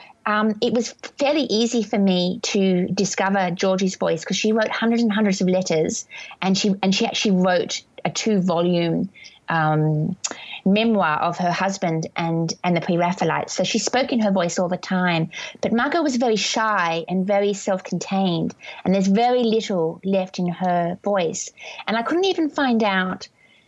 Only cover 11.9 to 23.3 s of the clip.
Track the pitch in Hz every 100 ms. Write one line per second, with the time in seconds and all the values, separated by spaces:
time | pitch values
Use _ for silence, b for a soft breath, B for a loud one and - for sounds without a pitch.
11.9 | 160 151 - 170 165 165 - 180 170 175
12.9 | 175 175 185 165 147 - - 185 226 -
13.9 | 254 269 247 208 190 175 - 180 180 -
14.9 | 185 180 165 165 B B B 220 226 277
15.9 | 339 302 247 247 214 - 226 220 202 170
16.9 | 165 160 185 185 202 202 202 - 185 -
17.9 | 175 - 196 190 165 170 - B B 185
18.9 | 196 190 196 240 247 233 220 214 185 160
19.9 | 170 190 196 185 - 180 170 185 175 170
20.9 | - 202 202 165 - - B B B -
21.9 | 226 247 330 381 370 302 302 269 226 214
22.9 | 190 185 180 -